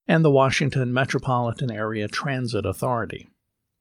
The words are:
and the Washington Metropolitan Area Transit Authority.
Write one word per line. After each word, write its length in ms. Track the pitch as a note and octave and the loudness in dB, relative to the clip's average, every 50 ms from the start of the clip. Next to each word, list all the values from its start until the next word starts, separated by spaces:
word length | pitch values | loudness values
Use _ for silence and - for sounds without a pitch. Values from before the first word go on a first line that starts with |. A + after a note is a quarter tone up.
| _ | _
and 160 | - F3 D#3+ D#3+ | 2 2 4 6
the 60 | D3+ | 6
Washington 640 | C#3 C3+ C3+ C3 - - D#3 C3 - C3+ B2+ A#2+ B2 | 6 6 6 4 2 0 0 0 0 -2 -2 0 0
Metropolitan 800 | C3 C3+ C3 - C3 - C3 B2+ B2 A#2+ A#2 A2 - C#3 B2 | 0 0 0 -2 -2 -2 0 0 0 0 -2 -2 -4 -6 -6
Area 360 | A2 G#2 A2 G#2+ A2 G#2+ G#2 | -4 -4 -4 -4 -2 -2 -4
Transit 580 | G#2 - - - D3 C3+ C3 B2+ A2 A#2 G2+ F#2+ | -4 -4 -6 -4 -4 -4 -4 -4 -4 -4 -2 -2
Authority. 600 | G2 F#2+ - - B2+ B2 A#2 G#2 E2+ - - - - _ _ _ _ _ _ _ _ _ _ | -2 -4 -2 -2 -2 -2 -2 -4 -6 -8 -12 -16 -20 _ _ _ _ _ _ _ _ _ _